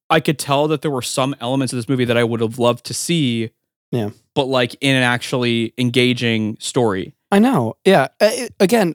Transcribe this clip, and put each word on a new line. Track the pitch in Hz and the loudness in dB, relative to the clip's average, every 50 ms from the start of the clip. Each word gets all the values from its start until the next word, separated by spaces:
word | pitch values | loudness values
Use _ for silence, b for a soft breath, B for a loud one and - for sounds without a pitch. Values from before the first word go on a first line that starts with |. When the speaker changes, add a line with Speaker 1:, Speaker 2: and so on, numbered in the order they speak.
| _ - | _ 0
Speaker 1:
I | 165 160 | 0 2
could | - - 151 - | 2 0 -2 -2
tell | - - 139 143 151 156 | -2 0 0 2 2 0
that | 156 139 - | -2 -2 -4
there | 156 | -4
were | 139 127 | -4 -4
some | 117 - - 143 131 135 139 - | -6 -4 -2 -2 -2 -2 -4 -6
elements | 117 120 135 135 135 123 131 | -6 -4 -2 -2 -2 -4 -4
of | |
this | 123 113 - | -6 -4 -2
movie | 139 127 123 | -2 0 0
that | 120 120 | 0 2
I | 117 120 | 2 2
would | 113 117 113 | 0 0 -2
have | 117 110 113 117 | -4 -4 -2 0
loved | 117 120 120 - - | 0 0 0 0 -6
to | - 127 | -10 -10
see, | - - - 175 165 143 123 117 113 110 110 - _ _ _ _ _ _ _ | -8 -4 -2 0 0 0 0 -2 -2 -4 -6 -10 _ _ _ _ _ _ _
Speaker 2:
Yeah. | - 120 104 101 - _ _ _ - | -4 -4 -4 -6 -8 _ _ _ -2
Speaker 1:
but, | 147 135 | -2 0
like, | 131 131 127 123 120 - - | 2 2 2 0 0 -2 -2
in | - 139 135 | 0 2 2
an | 131 127 | 2 2
actually | 123 120 120 - - 143 127 123 120 117 117 113 110 - | 2 0 -2 -4 -4 -2 -2 0 0 0 0 -2 -4 -2
engaging | - 127 120 117 127 123 123 123 120 123 117 113 110 110 107 113 - | -2 -2 0 2 2 2 2 2 0 0 0 0 0 -2 -4 -6 -8
story. | - - - 135 120 110 95 95 85 - - _ _ - | -10 -4 -2 0 0 0 0 -4 -6 -10 -14 _ _ 0
Speaker 2:
I | 202 202 | 2 4
know. | 220 262 262 151 113 110 - _ - | 4 4 2 0 -2 -2 -6 _ 2
Yeah. | 190 196 156 135 - _ - | 4 4 4 2 0 _ 0
Uh, | - 220 | 0 0
it, | - 254 247 - - - | 0 -2 -8 -8 -2 0
again, | 196 180 233 226 196 170 | 2 2 4 2 2 0